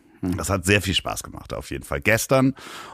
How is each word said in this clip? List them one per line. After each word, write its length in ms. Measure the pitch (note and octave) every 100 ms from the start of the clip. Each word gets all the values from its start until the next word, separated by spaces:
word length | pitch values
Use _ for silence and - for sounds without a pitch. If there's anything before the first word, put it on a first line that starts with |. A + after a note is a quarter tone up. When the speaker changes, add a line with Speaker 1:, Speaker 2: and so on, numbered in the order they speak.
| _ _
Speaker 1:
Hm. 160 | F#2 F2
Speaker 2:
Das 140 | D#2+
hat 140 | G2 E2
sehr 160 | G2+
viel 120 | F#2+
Spaß 280 | - - -
gemacht, 320 | - - -
auf 160 | - -
jeden 140 | C2+
Fall. 160 | - C#2+
Gestern, 540 | G#2 A2 - C3+ C3+ - - - -